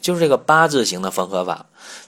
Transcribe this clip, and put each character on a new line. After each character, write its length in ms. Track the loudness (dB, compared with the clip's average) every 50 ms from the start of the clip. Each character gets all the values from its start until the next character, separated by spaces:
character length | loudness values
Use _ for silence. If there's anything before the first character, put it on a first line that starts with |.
就 140 | -4 -4 -2
是 60 | 0
这 80 | 2 2
个 80 | 2
八 320 | 2 2 2 4 4 4 4
字 160 | 2 0 -2
形 180 | -2 -4 -6 -6
的 80 | -6
缝 180 | -4 -4 -4 -2
合 160 | -2 -4 -2
法， 220 | -2 -4 -8 -8 _ _ _ -20 -20 -20 -20 -10